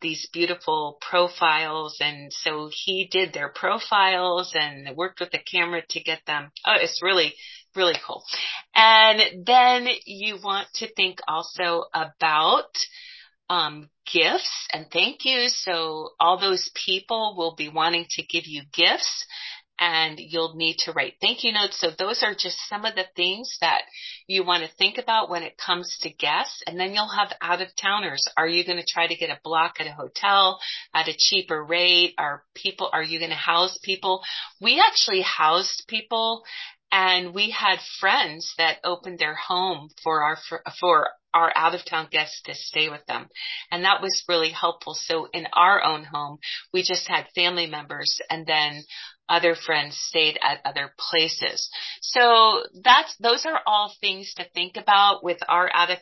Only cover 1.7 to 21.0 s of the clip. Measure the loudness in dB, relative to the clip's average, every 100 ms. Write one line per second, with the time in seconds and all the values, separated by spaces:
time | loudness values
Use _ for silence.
1.7 | -4 -8 -6 -6 -6 -14 -8 -6 -6 -8
2.7 | -8 -6 -4 -2 -2 -2 -4 -8 -4 -2
3.7 | -2 0 2 4 2 0 0 -2 -4 -4
4.7 | -6 -14 -6 -6 -4 -6 -6 -4 -2 0
5.7 | -2 -6 -8 -6 -6 -4 -6 -6 -6 0
6.7 | 2 2 -2 0 2 2 -2 -18 -20 _
7.7 | 0 2 2 -6 -12 -10 -8 -8 -10 -2
8.7 | 6 8 10 8 6 2 0 4 6 8
9.7 | 4 0 -4 -8 -10 -8 -8 -4 -4 -4
10.7 | -10 -10 -2 -2 -2 -6 -6 -6 -4 -2
11.7 | 0 -2 -4 -6 -2 0 2 4 2 0
12.7 | -6 -6 -8 -20 -20 -20 _ _ -2 -2
13.7 | -6 -18 _ -4 2 2 2 -4 -8 -8
14.7 | -8 -6 -2 -2 -2 -4 0 0 -2 -4
15.7 | -4 -4 -6 -10 2 4 4 2 0 -4
16.7 | -8 -4 -4 -2 -4 -2 -2 -4 -4 -6
17.7 | 0 0 0 -4 -8 -4 -6 -6 -12 -10
18.7 | 2 2 4 -2 -6 -12 -14 -14 -16 _
19.7 | -2 0 2 0 -4 -6 -2 -2 0 -2
20.7 | -2 -4 -2